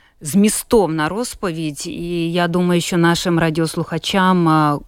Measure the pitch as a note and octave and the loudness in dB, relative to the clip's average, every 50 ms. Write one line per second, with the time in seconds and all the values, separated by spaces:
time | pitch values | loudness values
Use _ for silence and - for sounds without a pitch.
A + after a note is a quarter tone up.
0 | _ _ _ - - D3 C3 G3+ G3+ G#3+ - - - - - A3+ F#3 D#3 D#3+ D#3+ | _ _ _ -14 -8 -2 2 2 2 2 2 -2 -2 2 2 2 2 2 0 -2
1 | D3+ D#3 F#3 G#3+ B3 - - - - F#3 D#3+ D#3+ E3 D3+ C#3+ - - E3+ - E3 | -2 -2 -2 -4 -8 -8 -8 -6 -6 -6 -4 -4 -6 -8 -8 -8 -10 -10 -10 -8
2 | E3+ E3+ F3 F3 E3 E3+ E3+ F3 F3 F3 E3+ F3+ F3+ F3 F3 E3+ D#3+ - F#3+ F3 | -8 -6 -4 -4 -2 -2 0 0 0 0 0 0 2 2 2 0 0 0 0 2
3 | E3+ E3+ E3+ - - F#3 F3 E3 E3 E3 D#3 E3 E3 D#3 - F3+ D#3 - E3+ D#3 | 4 2 2 2 0 0 0 2 2 0 0 0 -2 -2 -2 -6 -6 -4 -6 -6
4 | - - - G3 F#3 F#3 F#3 F3+ E3+ D#3+ D#3 D#3 D3+ D3 D3 C#3 - | -6 -2 0 2 2 4 4 4 4 4 4 4 2 2 0 -2 -6